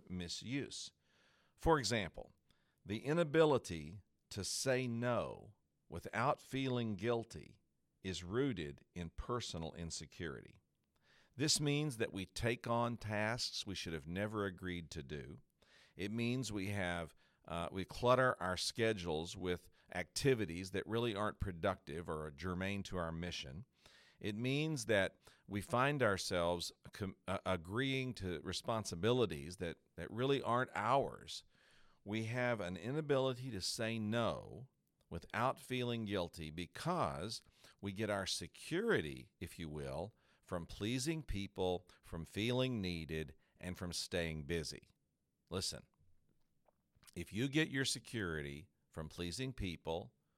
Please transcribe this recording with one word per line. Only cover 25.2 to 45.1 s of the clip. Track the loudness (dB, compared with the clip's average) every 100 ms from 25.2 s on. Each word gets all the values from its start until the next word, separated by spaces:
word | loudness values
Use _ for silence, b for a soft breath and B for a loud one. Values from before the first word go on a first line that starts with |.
| B B -6
we | -4
find | 2 4 4 6
ourselves | 4 4 2 4 4 2 -2 -8 -14
com-, | -6 -6 -4 -4
uh, | -2 0
agreeing | 0 0 0 2 2 0
to | -2 -2 -2
responsibilities | -2 -2 0 0 -2 2 6 6 4 2 -6 -4
that, | -4 -6 _ -10
that | -6
really | 0 2 4
aren't | 4 2 2
ours. | 0 4 4 4 -4 -10 -12 -12 b b b b b -2
We | -2
have | 0 2 2 2
an | 0 -2
inability | -2 -2 2 4 2 0 -4
to | -4
say | -2 0 0 0
no | 2 4 2 0 -6 -12 -14 _ _ _ -8
without | -8 -4 0 2 0
feeling | -2 0 0 0 0
guilty | 0 0 -4 -6
because | -6 -6 -4 -2 2 0 0 -4 -6 B B B -8
we | -6
get | 0 2
our | 2 0
security, | -2 -6 -10 -4 0 4 4 2 -6 -12 -10
if | -10 -6
you | -6
will, | -4 -4 -4 -6 b b b -6
from | -6 -6
pleasing | -4 -2 0 0 -2
people, | -2 -2 -2 0 2 2 -2 B -10
from | -8
feeling | -4 0 2 2 2 0
needed, | 0 -2 -2 -2 -4 -8 b -10
and | -8 -6
from | -4
staying | -4 -2 0 0 -2
busy. | -2 -2 -2 -8 -14 _ _